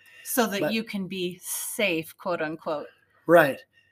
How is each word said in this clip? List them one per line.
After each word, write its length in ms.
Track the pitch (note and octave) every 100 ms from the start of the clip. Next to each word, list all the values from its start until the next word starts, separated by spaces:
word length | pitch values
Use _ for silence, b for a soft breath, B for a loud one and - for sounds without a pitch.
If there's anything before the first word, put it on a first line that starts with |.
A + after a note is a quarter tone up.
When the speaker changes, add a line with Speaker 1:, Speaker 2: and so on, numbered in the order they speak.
| B B -
Speaker 1:
So 200 | C4 G#3+
that 120 | G3
Speaker 2:
But 140 | G3+
Speaker 1:
you 100 | A3+
can 240 | A3+ G3+ F#3
be 320 | F#3+ F3+ F3+
safe, 760 | - - - - G3+ E3 D#3+ -
quote 240 | F#3+ E3
unquote. 460 | D#3 D#3+ F3+ D3 - - _ _ -
Speaker 2:
Right. 320 | E3+ D3 A#2+ - b b